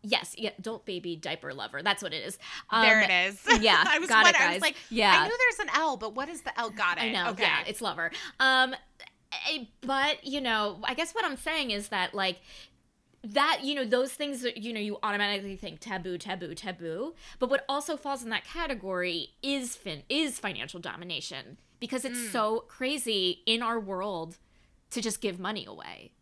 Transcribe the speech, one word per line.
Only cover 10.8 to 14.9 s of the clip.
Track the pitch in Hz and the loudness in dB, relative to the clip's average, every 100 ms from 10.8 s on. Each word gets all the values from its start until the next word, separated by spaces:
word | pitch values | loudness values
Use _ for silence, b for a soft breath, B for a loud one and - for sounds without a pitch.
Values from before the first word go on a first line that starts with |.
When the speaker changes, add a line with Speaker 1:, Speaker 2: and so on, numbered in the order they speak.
Speaker 1:
I | - | -4
guess | 254 330 | -2 -4
what | 466 | -2
I'm | 370 262 | -2 -2
saying | 320 320 262 | -4 -2 -2
is | 202 208 | -4 -4
that, | 202 180 | -2 -2
like, | 202 190 180 B B B _ _ _ _ _ | 0 -2 -2 B B B _ _ _ _ _
that, | 220 208 294 320 | -2 2 2 2
you | 269 | -2
know, | 285 | -2
those | 240 247 269 | 0 0 0
things | - 294 262 | -4 -6 -4
that, | 247 220 | -6 -6
you | 220 | -8
know, | 220 | -6
you | 208 | -6